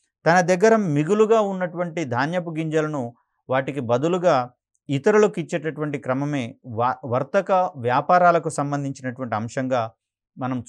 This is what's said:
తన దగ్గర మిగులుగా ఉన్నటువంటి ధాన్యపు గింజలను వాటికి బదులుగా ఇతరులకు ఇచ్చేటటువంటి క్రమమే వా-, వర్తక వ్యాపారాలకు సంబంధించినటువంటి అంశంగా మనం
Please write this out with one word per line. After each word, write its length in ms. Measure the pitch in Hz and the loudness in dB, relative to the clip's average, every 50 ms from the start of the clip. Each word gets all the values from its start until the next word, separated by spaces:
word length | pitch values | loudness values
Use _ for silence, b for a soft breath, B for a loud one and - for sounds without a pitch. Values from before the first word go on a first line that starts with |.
| _ _ _ _ _ | _ _ _ _ _
తన 140 | 156 170 185 | 4 4 4
దగ్గర 360 | 180 165 185 180 208 220 226 | 4 4 4 4 6 4 4
మిగులుగా 640 | 220 202 170 143 143 151 156 208 214 220 208 226 220 | 4 2 2 0 0 2 2 2 2 4 4 4 2
ఉన్నటువంటి 640 | 208 196 190 185 185 170 160 170 175 175 160 175 160 | 2 0 -2 -4 -6 -6 -4 -6 -6 -6 -6 -6 -6
ధాన్యపు 460 | 127 120 120 139 156 175 185 170 170 | -4 -2 -2 -2 -2 -2 -4 -4 -4
గింజలను 640 | 156 156 160 156 151 156 156 151 151 139 120 120 123 _ _ _ _ _ _ - | -6 -6 -4 -2 0 0 -2 -2 -4 -6 -6 -8 -10 _ _ _ _ _ _ -2
వాటికి 300 | 127 135 135 143 135 143 | -2 -2 -2 -2 -6 -6
బదులుగా 680 | 123 110 120 127 143 170 180 180 175 175 151 127 123 123 - _ _ _ _ _ _ - | -2 0 0 0 2 0 0 2 2 2 2 2 0 -2 -8 _ _ _ _ _ _ -4
ఇతరులకు 520 | 139 135 - 214 214 214 214 196 - 180 | -4 0 2 4 4 6 4 4 2 -2
ఇచ్చేటటువంటి 580 | 151 143 180 165 147 156 135 131 156 202 170 131 | -6 -6 -6 -6 -6 -6 -6 -4 -6 -6 -6 -6
క్రమమే 560 | 104 127 127 135 143 147 147 139 120 117 - - _ | -4 -4 -2 -2 -2 -2 -2 -4 -4 -6 -10 -14 _
వా-, 280 | 131 110 107 120 127 131 - - | -10 -4 -2 -2 -2 -2 -4 -4
వర్తక 480 | 123 117 131 139 143 - 196 185 196 196 185 185 180 - | -4 -4 -4 -2 0 -2 -2 0 2 2 2 0 0 -4
వ్యాపారాలకు 720 | 135 113 123 123 139 147 - 180 180 180 175 170 165 160 156 | -6 -4 0 0 0 2 4 4 6 6 6 4 4 0 -2
సంబంధించినటువంటి 880 | - - 143 143 143 143 139 139 135 - 127 127 117 - 131 117 113 | -4 -4 -4 -4 -4 -4 -4 -6 -8 -8 -10 -10 -8 -8 -6 -6 -4
అంశంగా 560 | 104 113 117 - 135 131 131 131 123 113 113 - _ _ _ _ _ _ _ _ - | -4 -4 -4 -6 -6 -4 -2 -2 -2 -2 -4 -8 _ _ _ _ _ _ _ _ -8
మనం 260 | 127 127 131 123 117 | -6 -6 -6 -6 -8